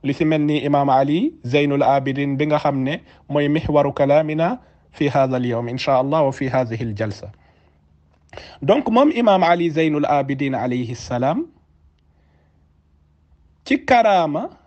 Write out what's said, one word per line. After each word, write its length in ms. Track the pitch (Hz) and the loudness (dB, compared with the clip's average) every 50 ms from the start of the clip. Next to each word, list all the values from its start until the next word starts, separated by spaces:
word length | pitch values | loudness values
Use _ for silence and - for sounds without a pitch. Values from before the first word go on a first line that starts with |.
| - | -4
Li 80 | 139 | -4
si 120 | 139 - 165 | -2 0 0
mel 180 | 156 156 151 147 | 0 2 0 0
ni 140 | 151 151 151 | 0 0 -2
Imam 260 | - 147 143 143 139 139 | 0 0 0 2 2 2
Ali 420 | 135 131 139 143 147 180 247 320 - - - | 2 2 2 2 0 0 -2 -2 -6 -8 -8
Zeynul 380 | 123 131 147 147 143 139 139 | 0 0 2 2 2 0 2
Abidin 540 | 143 123 139 139 127 139 135 139 143 143 139 | 2 2 2 2 0 -2 -4 -2 -4 -4 -2
bi 100 | 135 151 | -2 0
nga 120 | 151 151 147 | 0 0 0
xam 240 | - 147 139 135 | 0 -2 -2 0
ne 180 | 131 135 156 160 - - - _ _ - | -2 -4 -4 -8 -10 -20 -20 _ _ -4
mooy 200 | 143 147 147 147 | -2 0 0 2
mihwaru 440 | 147 160 - - 147 147 139 139 135 | 0 0 0 2 2 2 2 2 0
kalamina 680 | - - - 143 156 160 151 156 156 165 180 254 254 _ _ _ _ _ _ | 0 2 4 4 2 2 0 -2 -2 -2 -2 -2 -6 _ _ _ _ _ _
fi 160 | _ - 151 143 | _ -2 -2 0
hadha 280 | - 143 135 131 131 | 2 2 0 2 0
al-yawm, 320 | 127 123 120 117 117 120 120 | -2 -2 -2 -4 -4 -4 -6
insha 280 | 123 123 - 151 135 127 | -6 -4 -2 0 2 2
Allah, 240 | 131 139 156 160 | 2 0 0 0
wa 80 | 147 135 | 0 0
fi 140 | 131 - 139 | -2 -4 -6
hadhihi 360 | 131 127 131 127 113 113 107 117 | -2 -2 -2 -2 -2 -4 -6 -6
al-jalsa. 480 | 113 104 101 110 107 101 - - - - _ _ _ _ _ _ _ _ _ _ _ _ _ _ _ _ _ _ _ - - - - - - | -8 -4 -6 -6 -6 -6 -10 -16 -18 -20 _ _ _ _ _ _ _ _ _ _ _ _ _ _ _ _ _ _ _ -20 -20 -20 -20 -16 -6
Donc, 300 | 143 139 208 294 - 240 | 0 2 2 2 2 2
moom 200 | 214 247 285 302 - | 4 4 4 4 2
Imam 280 | 233 240 214 196 185 | 2 4 4 4 4
Ali 280 | 175 165 175 175 170 170 | 4 2 2 2 0 -2
Zeynul 340 | 147 160 160 156 151 147 143 | 0 0 0 0 0 0 0
Abidin 480 | - 147 143 135 131 143 135 147 139 131 | 0 0 0 0 -2 -4 -4 -4 -4 -4
alayhi 400 | 104 117 127 123 123 123 113 123 | -4 -4 -4 -4 -4 -6 -6 -10
salam, 520 | - - - 127 120 127 139 170 254 339 - _ _ _ _ _ _ _ _ _ _ _ _ _ _ _ _ _ _ _ _ _ _ _ _ _ _ _ _ _ _ _ _ _ _ _ _ _ _ _ _ _ _ _ | -12 -8 -6 -4 -2 -2 -2 -2 -2 -6 -8 _ _ _ _ _ _ _ _ _ _ _ _ _ _ _ _ _ _ _ _ _ _ _ _ _ _ _ _ _ _ _ _ _ _ _ _ _ _ _ _ _ _ _
ci 140 | - 277 262 - | -4 -4 -4 2
karama 640 | - 254 240 226 214 196 180 165 156 143 160 240 359 - _ _ | 2 2 4 4 4 2 2 0 0 -2 -6 -6 -8 -14 _ _